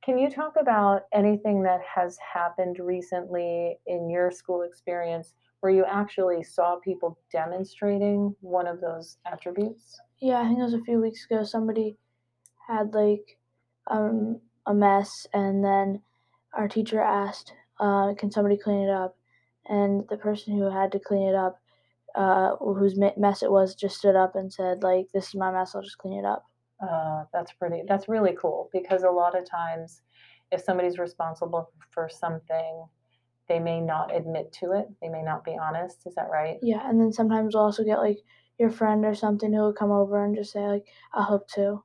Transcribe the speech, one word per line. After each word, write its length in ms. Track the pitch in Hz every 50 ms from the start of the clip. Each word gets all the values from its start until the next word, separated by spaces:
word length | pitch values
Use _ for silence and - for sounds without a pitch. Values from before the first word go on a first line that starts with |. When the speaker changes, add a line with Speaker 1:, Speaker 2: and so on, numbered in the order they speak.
Speaker 1:
Can 160 | - - 262
you 140 | 254 262 285
talk 240 | 269 269 311 311 311
about 500 | 320 294 269 233 214 202 202 196 196 196 - -
anything 500 | 208 202 208 208 208 208 220 208 196 190
that 180 | 185 185 180 185
has 340 | - - 180 180 175 175 -
happened 600 | - - - 175 175 175 175 - 185 180 180 180
recently 1000 | 180 180 180 180 180 180 - 180 180 180 180 175 175 170 170 170 170 170 170 - _
in 220 | - 180 175 170 170
your 220 | 170 175 180 180
school 320 | 180 180 - - 180 175 175
experience 720 | 175 175 - _ - 175 175 170 170 165 165 165 - _ _ _ _ _ _
where 120 | - 196 190
you 120 | 190 190
actually 600 | - 196 202 208 208 - - 190 185 180 170 165
saw 320 | - - - 175 175 175
people 420 | 175 - 190 185 180 - 170 165 _ _ _ -
demonstrating 1000 | 175 160 165 175 185 190 196 - - - 208 202 202 202 202 202 202 202 202 202 _
one 280 | 190 185 175 180 175 175
of 120 | 175 175
those 380 | 180 170 165 165 165 165 - _ _
attributes? 760 | 175 170 165 - 175 180 190 208 220 226 - _ _ - - - _ _ _
Speaker 2:
Yeah, 200 | - 262 254 240
I 60 | 240
think 140 | 233 233 247
it 20 | 247
was 120 | 240 233
a 100 | 233 233
few 160 | - 233 226
weeks 260 | 226 226 226 - -
ago. 160 | _ 226 220 214
Somebody 560 | 208 - 226 220 220 220 226 220 214 214 _ _ _ _ _ _ _ _ _ _ _ _ _ _ -
had, 260 | 233 220 214 214 214
like, 440 | 214 208 208 208 208 208 _ - _ _ _ _ _ _ _ _ _ _ -
um, 520 | - 214 214 214 226 226 214 220 226 233 _ _ _ _ _
a 60 | - 202
mess, 540 | 208 208 202 196 196 202 202 - - - - -
and 300 | 202 202 196 196 196 196
then 360 | 196 196 196 196 196 196 202 _ _ _ _ _ _ _ _ _ _ -
our 160 | - 214 202
teacher 320 | - 220 220 220 - 220
asked, 520 | 220 220 208 202 202 202 208 - - - - - _ _ _ _
uh, 340 | 208 202 202 202 196 202 202
"Can 160 | 208 - 202
somebody 260 | 208 214 208 202 208
clean 320 | 202 202 208 202 202 196 196
it 20 |
up?" 260 | 196 190 185 185 - _ _ _ _ _ _ _ _ _ _
And 400 | - 208 202 202 202 202 196 208 -
the 80 | 208
person 400 | 214 - 208 214 208 - - 208
who 140 | 202 196 196
had 220 | 190 190 196 190 190
to 80 | 196
clean 280 | 196 - 208 196 196 190
it 60 | 190
up, 260 | 190 185 185 185 _ _ _ _ _ _ _ _ _ _ - -
uh, 420 | - 196 190 185 190 190 - -
whose 400 | - 285 214 196 190 196 202 190
me-, 160 | 196 202 196 -
mess 260 | - 202 202 202 - -
it 80 | -
was, 240 | 196 196 190 185 190
just 240 | - - 196 - -
stood 180 | - 202 190
up 200 | 190 185 185 185
and 140 | 190 190 190 -
said, 300 | - 190 185 180 180 -
like, 280 | 185 185 185 185 190 _
"This 160 | 196 190 -
is 60 | -
my 160 | 196 190 185
mess, 240 | 185 185 185 185 -
I'll 80 | 202 190
just 160 | 202 - _
clean 220 | - 190 190 -
it 40 | 196
up." 220 | - 104 - - _ _ _ _ _ _ _
Speaker 1:
Uh, 440 | 196 185 165 160 160 160 156 156 156 - -
that's 180 | 175 170 - -
pretty, 300 | _ 185 170 170 165 - -
that's 200 | 196 196 196 -
really 280 | 220 220 214 185 175
cool, 340 | - - 170 151 - - - -
because 300 | 185 180 - 196 185 185
a 80 | 185
lot 260 | 180 175 175 175 175
of 80 | 185 180
times 580 | 180 - 170 170 165 165 165 165 165 - - _ _ _ _ - - - _ _ _ -
if 80 | 180
somebody's 360 | 180 - 185 185 180 180 180
responsible 760 | 180 175 175 175 _ 165 165 160 - 175 165 170 170 165 170 _ _ - _
for 180 | _ - 165 160
something, 760 | 160 - - 170 165 160 160 _ 160 160 165 160 160 165 165 165 _ _ _ _ _ _ _ _ _ _ _ _
they 100 | 170 170
may 220 | 165 170 165 165
not 340 | 165 165 160 156 165 - -
admit 380 | 170 160 160 165 156 143 156 -
to 180 | - - 175 185
it. 160 | 202 214 214 208 _ -
They 60 | 165
may 140 | 165 160 160
not 200 | 160 156 - -
be 160 | - 160 165
honest. 480 | 160 156 156 165 175 180 - _ _
Is 80 | 180 180
that 160 | - 165 160
right? 280 | 165 156 151 160 - - -
Speaker 2:
Yeah, 260 | 233 220 214 - -
and 120 | 226 226
then 100 | 226 226
sometimes 440 | 220 - 226 220 220 220 220 220 208
we'll 100 | 214 214
also 180 | 208 208 208 226
get, 160 | 214 214 208
like, 200 | - 214 208 208 _ _ _ _ _ _ _ _
your 120 | 233 226
friend 340 | 226 - 226 214 214 214 214
or 100 | 214 208
something 380 | 208 - 214 208 208 220 214 214
who 80 | 214
will 120 | 214 214 208
come 180 | - 214 202
over 340 | 202 202 202 196 202 208 202
and 120 | 202 208
just 160 | 214 208 208 -
say, 160 | 208 202 202
like, 180 | 202 202 202 _ - - - - -
"I'll 120 | 208 202
help 240 | 196 208 202 202 _
too." 340 | - 214 202 202 208 208 -